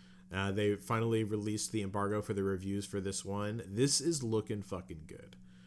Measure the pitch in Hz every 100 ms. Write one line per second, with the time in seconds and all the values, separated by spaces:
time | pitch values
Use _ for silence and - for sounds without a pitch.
0 | - - - 95 98 98 104 101 - 113
1 | 113 113 107 107 104 107 - 110 98 101
2 | 101 107 - 101 98 95 95 101 98 101
3 | 95 95 98 101 104 113 92 98 139 -
4 | 170 160 117 110 104 107 98 92 - 80
5 | 78 - - - - -